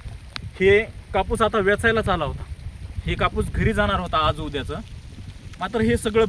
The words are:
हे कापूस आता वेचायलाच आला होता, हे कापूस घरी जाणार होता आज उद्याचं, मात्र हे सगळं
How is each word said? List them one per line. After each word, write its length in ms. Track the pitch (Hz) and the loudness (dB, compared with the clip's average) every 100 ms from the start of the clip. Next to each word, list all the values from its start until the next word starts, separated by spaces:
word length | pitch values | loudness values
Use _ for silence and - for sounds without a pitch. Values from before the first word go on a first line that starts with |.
| - - - - - - | -14 -14 -14 -12 -10 2
हे 240 | 190 202 226 - - | 6 6 4 -8 -4
कापूस 280 | 202 185 226 | -2 0 2
आता 160 | 214 220 | 2 2
वेचायलाच 500 | 190 202 226 220 208 | 2 4 4 2 2
आला 160 | 180 139 | 0 -2
होता, 180 | 131 - - - - - - 165 | -6 -10 -10 -12 -12 -10 -8 -4
हे 100 | 170 | 0
कापूस 300 | 185 214 185 | 0 0 -2
घरी 260 | 160 185 | 2 2
जाणार 260 | 208 208 196 | 4 2 0
होता 180 | 175 160 156 | 0 2 2
आज 120 | 156 | 0
उद्याचं, 420 | 151 143 135 160 220 - - - - - - - | -4 -6 -6 -8 -10 -14 -16 -14 -16 -14 -14 -8
मात्र 220 | 190 226 | -4 0
हे 140 | 220 233 | 2 2
सगळं 280 | 226 214 | 2 2